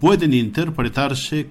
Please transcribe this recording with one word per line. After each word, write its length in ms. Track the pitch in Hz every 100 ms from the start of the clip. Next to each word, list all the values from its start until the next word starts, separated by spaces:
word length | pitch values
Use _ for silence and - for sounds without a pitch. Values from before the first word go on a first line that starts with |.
pueden 340 | 156 185 160
interpretarse 1160 | 123 113 131 165 156 120 135 139 131 - 151 -